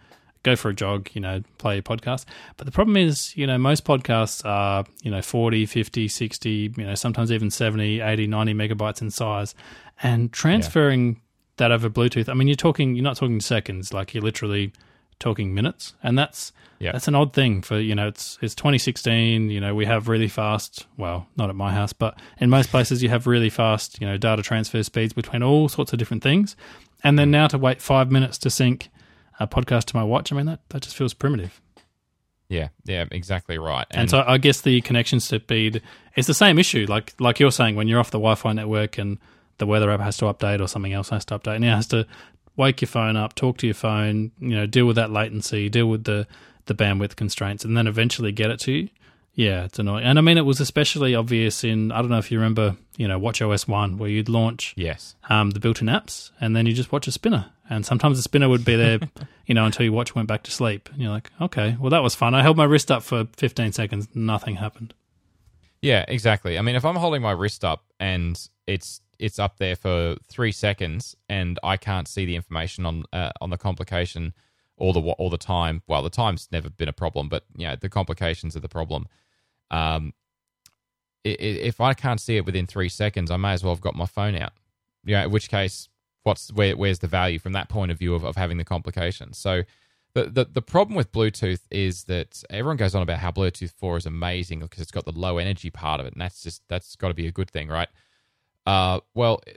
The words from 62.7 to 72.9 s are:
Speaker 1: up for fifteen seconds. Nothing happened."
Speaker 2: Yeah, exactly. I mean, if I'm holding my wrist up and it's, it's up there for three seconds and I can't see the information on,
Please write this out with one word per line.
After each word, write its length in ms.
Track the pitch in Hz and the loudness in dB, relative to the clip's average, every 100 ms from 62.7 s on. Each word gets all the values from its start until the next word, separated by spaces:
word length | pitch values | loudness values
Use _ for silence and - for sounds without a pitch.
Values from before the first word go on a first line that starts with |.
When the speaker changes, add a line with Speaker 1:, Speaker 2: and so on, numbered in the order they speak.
| 151 - | 4 4
Speaker 1:
up 120 | 123 | -2
for 240 | - 120 113 | 0 -2 -2
fifteen 380 | - 135 - 110 | -2 -4 0 -2
seconds. 360 | 110 107 101 107 | -2 -4 -4 -6
Nothing 420 | 120 110 107 - 95 | -4 -2 -2 -4 -6
happened." 360 | 107 - 113 - _ _ _ _ _ _ _ - | -8 -10 -16 -16 _ _ _ _ _ _ _ -6
Speaker 2:
Yeah, 240 | 139 107 - | 2 2 2
exactly. 520 | 123 110 104 92 85 | 0 2 2 0 -2
I 40 | |
mean, 140 | 113 123 | 0 0
if 80 | |
I'm 120 | 151 180 | 0 0
holding 260 | 170 147 | -2 0
my 80 | 113 | -2
wrist 340 | 90 104 - | -2 -2 -2
up 200 | 90 78 _ - | -4 -4 _ -8
and 400 | 95 92 85 87 - _ - | -4 -2 -2 -6 -10 _ -8
it's, 340 | 98 - - _ - | -6 -8 -20 _ -8
it's 200 | 107 - | -8 -4
up 180 | 101 - | -4 -2
there 180 | 95 | -4
for 420 | 90 95 87 85 - _ | -4 -2 -2 -2 -4 _
three 240 | - 117 | -4 -4
seconds 640 | - 104 98 87 85 - - - | -2 -2 -2 -6 -8 -12 -18 -8
and 300 | 98 90 87 | -4 -4 -4
I 140 | 90 95 | -2 -2
can't 280 | - 95 85 | -2 -6 -6
see 180 | - 90 | -6 -4
the 100 | 87 | -6
information 480 | - 82 82 - | -6 -8 -8 -6
on, 180 | 85 | -6